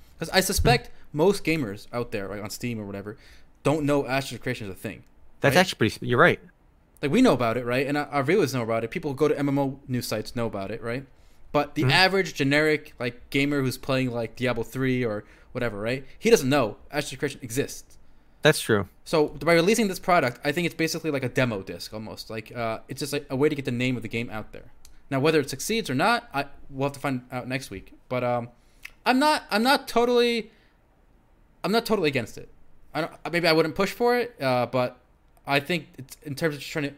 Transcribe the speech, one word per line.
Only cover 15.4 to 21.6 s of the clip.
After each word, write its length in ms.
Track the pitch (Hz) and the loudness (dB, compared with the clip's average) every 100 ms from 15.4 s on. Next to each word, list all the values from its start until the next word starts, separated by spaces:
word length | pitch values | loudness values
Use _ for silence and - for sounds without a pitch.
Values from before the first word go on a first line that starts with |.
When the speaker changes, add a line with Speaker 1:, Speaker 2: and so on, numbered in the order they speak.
| - | -12
Speaker 1:
whatever, 300 | 123 120 104 | -4 -4 -4
right? 260 | 110 135 - - | -4 -4 -8 0
He 140 | 214 | 6
doesn't 180 | 220 131 | 6 6
know 280 | 143 110 - - | 2 2 -4 -10
Ashes 220 | 147 143 | -8 -6
of 40 | 131 | -6
Creation 220 | 143 107 | -6 -6
exists. 560 | 117 120 123 - - - - - _ - | -8 -4 -4 -6 -18 -20 -20 -20 _ 2
Speaker 2:
That's 180 | 147 156 | 4 4
true. 280 | - 107 101 - | 2 2 0 -10
Speaker 1:
So 240 | - 143 151 | -2 0 0
by 260 | 143 160 | 0 4
releasing 340 | 170 170 226 208 | 4 6 4 2
this 100 | 185 | -2
product, 400 | - 175 127 123 | 2 4 2 -2
I 80 | 147 | -2
think 140 | 151 170 | 0 -2
it's 100 | - | 0
basically 340 | 160 160 160 | -2 -2 -2
like 140 | 139 | -2
a 40 | 127 | -2
demo 340 | - 123 104 | 0 0 -2